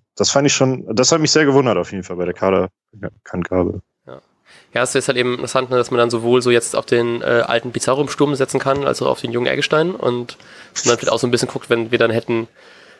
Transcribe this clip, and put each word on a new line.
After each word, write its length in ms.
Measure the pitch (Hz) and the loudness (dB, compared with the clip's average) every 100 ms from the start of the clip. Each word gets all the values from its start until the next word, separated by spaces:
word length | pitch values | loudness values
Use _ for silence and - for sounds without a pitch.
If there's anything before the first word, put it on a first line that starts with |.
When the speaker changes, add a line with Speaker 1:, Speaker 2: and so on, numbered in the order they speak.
| _ - | _ -4
Speaker 1:
das 160 | 101 | 0
fand 160 | 139 143 | 2 2
ich 60 | |
schon, 320 | - 131 131 - - | 2 0 0 -2 0
das 160 | 127 | 2
hat 80 | 165 | 2
mich 120 | 156 | 2
sehr 140 | 156 147 | 4 4
gewundert 320 | 139 127 90 | 4 4 0
auf 140 | 85 | -2
jeden 140 | 98 - | -8 -8
Fall 100 | 90 | -6
bei 100 | 87 | -4
der 80 | |
Kader-, 360 | 87 95 92 92 - _ 104 | 0 2 2 0 -6 _ -14
ja, 80 | 98 - - | -14 -14 -8
Angabe. 520 | 92 85 92 90 95 - _ 67 | -8 -2 0 0 -4 -14 _ -20
Speaker 2:
Ja. 140 | 65 _ _ _ - _ | -20 _ _ _ -20 _
Ja, 100 | 120 | -4
es 120 | 127 135 | 0 0
ist 140 | 135 | 0
halt 80 | 123 | 0
eben 160 | 123 | -2
interessant, 360 | 123 123 135 127 | -2 -2 -4 0
ne, 60 | 127 | -2
dass 160 | 120 | 0
man 60 | 123 | 2
dann 120 | 120 | 2
sowohl 320 | 117 117 127 | 2 2 4
so 80 | 123 | 4
jetzt 280 | 120 - - | 2 2 -4
auf 80 | - | 0
den, 360 | 120 117 117 | 0 2 -2
äh, 220 | - 120 120 | 0 0 2
alten 280 | 117 123 | -2 -2
Pizarro 280 | 117 - 135 | -4 -2 0
im 60 | 143 | -2
Sturm 240 | - 147 135 | 0 0 2
setzen 240 | 135 135 | -2 0
kann, 240 | 139 139 135 | 0 0 -2
als 160 | 127 | -2
auch 60 | 135 | -2
auf 120 | 127 | -2
den 140 | 120 | -4
jungen 140 | 120 127 | -2 -2
Eggestein 440 | 135 - 156 170 196 | -2 0 0 0 -2
und 420 | 127 123 120 - - - - - 117 | -2 -2 -8 -14 -20 -20 -12 -4 0
man 120 | 117 | 0
vielleicht 120 | - | 0
auch 80 | 113 | 0
so 80 | 123 | 0
ein 40 | |
bisschen 180 | 120 127 | 0 -2
guckt, 200 | - - | -6 -2
wenn 220 | 117 113 | -2 0
wir 80 | 120 | 2
dann 120 | 117 | 2
hätten, 360 | 113 - 117 113 _ - - - | 2 -2 -4 -4 _ -20 -20 -20